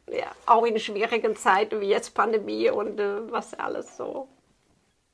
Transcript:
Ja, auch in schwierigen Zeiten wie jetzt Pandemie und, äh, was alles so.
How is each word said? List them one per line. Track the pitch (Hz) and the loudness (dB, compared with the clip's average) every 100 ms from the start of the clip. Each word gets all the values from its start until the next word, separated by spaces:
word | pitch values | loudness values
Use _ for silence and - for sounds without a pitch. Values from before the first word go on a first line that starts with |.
| - | -8
Ja, | - - - - | -6 -6 -8 4
auch | 226 | 6
in | 233 214 | 6 0
schwierigen | 202 202 226 233 220 208 | -2 -2 0 0 0 0
Zeiten | 240 190 214 220 | 2 4 2 -2
wie | 196 | 2
jetzt | 196 - | 0 0
Pandemie | - 226 220 208 214 226 | -2 0 0 -2 0 2
und, | - 202 208 | 2 -2 -2
äh, | 202 202 226 | -2 -2 -6
was | 226 220 | -6 -8
alles | - - - - - | -8 -6 -6 -8 -10
so. | - - 269 _ _ _ _ _ _ _ _ | -8 -8 -10 _ _ _ _ _ _ _ _